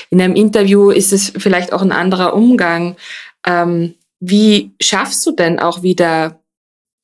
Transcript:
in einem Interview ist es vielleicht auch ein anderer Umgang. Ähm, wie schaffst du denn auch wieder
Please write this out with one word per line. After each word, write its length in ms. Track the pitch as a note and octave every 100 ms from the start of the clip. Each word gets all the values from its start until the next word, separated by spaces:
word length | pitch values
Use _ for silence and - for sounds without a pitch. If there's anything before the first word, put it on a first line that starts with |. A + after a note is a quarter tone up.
| -
in 120 | F3+
einem 140 | F#3 F#3
Interview 560 | G#3+ G#3+ G3 G3+ G3+
ist 200 | - F#3+
es 220 | G3 - G3+
vielleicht 380 | G3+ F3+ F#3
auch 80 | -
ein 100 | F#3+
anderer 420 | - F3+ F#3 F3+ -
Umgang. 600 | A#3+ B3 F3 E3+ F3 F3+ - - - _ -
Ähm, 500 | F3 F3 E3+ E3+ - _ _
wie 500 | F3+ G#3 G#3+ G#3 G3+ -
schaffst 440 | - G3 - - -
du 60 |
denn 280 | D4 E3+ E3+
auch 240 | E3+ E3+
wieder 560 | F#3 F3 E3+ D#3+ D#3+ D#3+ _ _ _ _ _ _